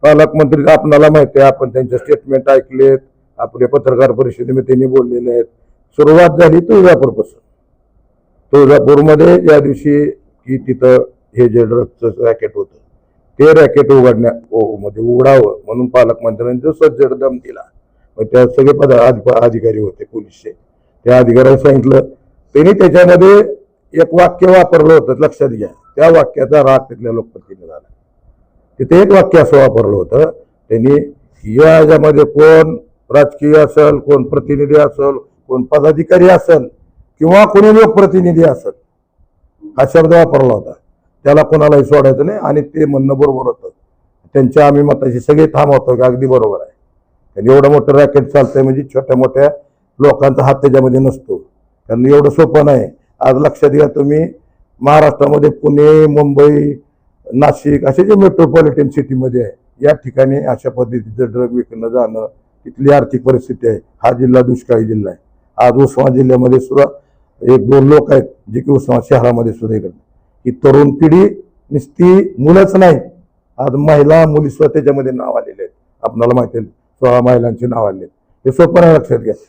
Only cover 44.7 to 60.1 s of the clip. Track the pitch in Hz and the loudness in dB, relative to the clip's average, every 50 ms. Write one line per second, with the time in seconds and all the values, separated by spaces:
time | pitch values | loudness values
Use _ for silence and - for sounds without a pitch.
44.7 | 143 143 143 143 139 139 139 135 120 123 120 - 147 147 160 156 151 139 147 147 | 2 2 0 0 -2 -2 -4 -6 -6 -8 -2 -2 0 0 0 0 0 -2 -2 0
45.7 | 139 131 - - 127 117 127 127 123 127 135 131 131 127 110 107 98 87 - - | 0 -2 0 -2 -2 0 0 -2 -2 -2 -2 -2 0 0 0 -2 -6 -8 -12 -16
46.7 | _ _ _ _ _ _ _ _ _ _ _ _ _ 98 101 117 131 143 139 143 | _ _ _ _ _ _ _ _ _ _ _ _ _ -6 0 2 2 2 4 2
47.7 | 147 147 143 143 139 139 147 - - 143 131 131 - 147 135 - - 139 135 135 | 2 0 0 0 2 2 2 2 0 -2 -2 0 -2 -2 -2 0 -2 -2 -2 -2
48.7 | 135 135 143 135 _ 127 131 - 135 127 131 123 - 131 139 147 147 143 _ _ | -2 -6 -8 -6 _ -8 -4 -4 -2 -2 -2 -2 -2 0 -2 -2 -2 -4 _ _
49.7 | _ _ _ _ _ _ 131 143 135 - 135 139 135 127 135 131 135 135 - 139 | _ _ _ _ _ _ 0 0 0 2 0 -2 -2 0 -2 -2 -2 0 0 0
50.7 | 127 135 127 131 123 131 135 135 127 - - _ 95 87 - _ _ _ _ _ | 2 2 0 2 0 0 -2 -2 -4 -6 -12 _ -12 -12 -12 _ _ _ _ _
51.7 | _ _ _ _ 113 117 123 131 143 143 147 147 143 - 165 143 - 156 147 147 | _ _ _ _ -6 -2 0 2 2 2 2 0 0 0 0 2 2 0 2 2
52.7 | 139 127 107 90 - _ _ _ _ _ - 131 131 131 151 151 143 - - 143 | 0 0 -2 -6 -12 _ _ _ _ _ -2 -2 -2 0 -2 -4 -2 0 -2 0
53.7 | 139 147 151 143 147 151 143 139 147 151 165 - - _ _ _ _ _ _ _ | 2 2 -2 -2 -2 -4 -4 -2 -2 -2 -4 -6 -8 _ _ _ _ _ _ _
54.7 | _ _ 123 143 147 156 156 151 - - 139 143 147 147 143 151 - - - 151 | _ _ -2 0 2 2 2 2 0 -2 -2 -2 0 0 0 -2 -2 -2 -4 -2
55.7 | 147 143 147 151 156 156 156 151 147 147 147 143 143 139 143 147 147 147 - 143 | 0 2 2 4 4 4 2 2 2 0 -2 -2 0 2 2 2 2 0 -2 -4
56.7 | 143 - _ _ _ _ _ _ _ _ _ - 113 127 143 147 147 - - 143 | -6 -10 _ _ _ _ _ _ _ _ _ -8 -4 -2 0 0 -2 -2 -4 -4
57.7 | 143 143 143 139 135 143 185 202 214 196 196 185 - - 170 - 110 165 160 151 | -4 -2 -2 -4 -2 -2 0 2 2 2 2 0 2 0 -2 0 2 0 0 0
58.7 | 135 156 143 131 - 151 135 - 135 127 131 131 120 123 117 101 - _ _ _ | 0 -2 -4 -4 -4 -6 -8 -6 -6 -6 -6 -4 -4 -6 -6 -8 -12 _ _ _
59.7 | _ _ 123 147 151 - _ 131 | _ _ -2 -2 -2 -2 _ -14